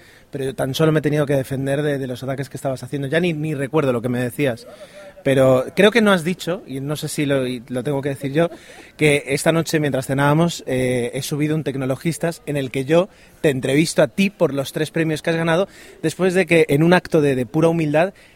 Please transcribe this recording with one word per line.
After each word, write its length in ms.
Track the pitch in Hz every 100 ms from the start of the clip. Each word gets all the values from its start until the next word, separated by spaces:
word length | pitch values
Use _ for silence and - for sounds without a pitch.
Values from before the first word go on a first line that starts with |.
| - - _
pero 140 | 143 135
yo 80 |
tan 220 | 131 135 131
solo 160 | 156
me 80 | 156
he 20 |
tenido 240 | 151 151 143
que 80 | 143
defender 460 | 131 135 135 139
de, 160 | 151 139
de 80 | 131
los 160 | 123
ataques 280 | 127 135 135
que 80 | 135
estabas 260 | 139 131
haciendo. 240 | 123 147 135
Ya 120 | 160
ni, 140 | 180
ni 220 | 156 156 143
recuerdo 360 | 135 156 139
lo 120 | 120
que 60 | 117
me 100 | 123
decías, 460 | 123 - 139 117 - - - - - -
pero 420 | - 135 131 127 127 -
creo 140 | 202
que 120 | 233
no 80 | 214
has 120 | 190
dicho, 380 | 156 185 - 185 302
y 140 | 131
no 140 | 139 151
sé 100 | 151
si 180 | - 143
lo, 220 | 139 127
y 160 | 127 113
lo 160 | 127
tengo 200 | 127 139
que 60 | 143
decir 220 | 139 143
yo, 200 | 143 170 330 - - - -
que 280 | 151 143 131
esta 220 | 139 170
noche, 280 | 165 160 160
mientras 260 | 147 131 127
cenábamos, 580 | 139 147 151 175 - -
eh, 420 | 127 127 127 120 127
he 80 |
subido 320 | - 147 151 156
un 80 |
Tecnologistas 800 | 147 135 131 131 170 151 170 165 -
en 120 | 147
el 120 | 131
que 160 | 135 131
yo 240 | 165 190 - - -
te 80 | 165
entrevisto 540 | 131 123 139 165 -
a 40 | 151
ti 220 | - 196
por 240 | - 165
los 180 | 139 135
tres 200 | 165 151
premios 320 | - 160 151
que 80 | -
has 40 | 165
ganado, 320 | 165 165 196 - - -
después 320 | 160 - 185 175
de 100 | 175
que 220 | 165 156
en 140 | 143
un 100 | 170
acto 280 | 180 - 165
de, 120 | 143
de 140 | 131 120
pura 220 | 156 165
humildad 440 | 165 156 147 190 - -